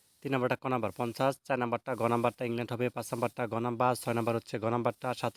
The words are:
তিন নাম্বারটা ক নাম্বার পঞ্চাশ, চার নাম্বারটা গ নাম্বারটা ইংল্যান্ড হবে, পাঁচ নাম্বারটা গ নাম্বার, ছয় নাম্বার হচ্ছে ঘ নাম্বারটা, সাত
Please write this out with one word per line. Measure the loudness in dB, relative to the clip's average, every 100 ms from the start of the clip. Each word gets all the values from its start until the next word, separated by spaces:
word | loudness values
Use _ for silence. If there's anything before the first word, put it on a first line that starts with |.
| _ _
তিন | -2
নাম্বারটা | 0 2 0
ক | 0
নাম্বার | 0 -2 -2
পঞ্চাশ, | -4 2 2 0 -2
চার | 0
নাম্বারটা | 0 -2 -4 0
গ | 2
নাম্বারটা | 4 2 0 -4
ইংল্যান্ড | -4 -4
হবে, | -2 -2
পাঁচ | -2 -6
নাম্বারটা | -2 -2 -2 -4
গ | -2 -2
নাম্বার, | 2 2 2
ছয় | 0 0
নাম্বার | 2 0
হচ্ছে | -2 -4
ঘ | 0
নাম্বারটা, | 2 0 -2 -6 -4
সাত | -4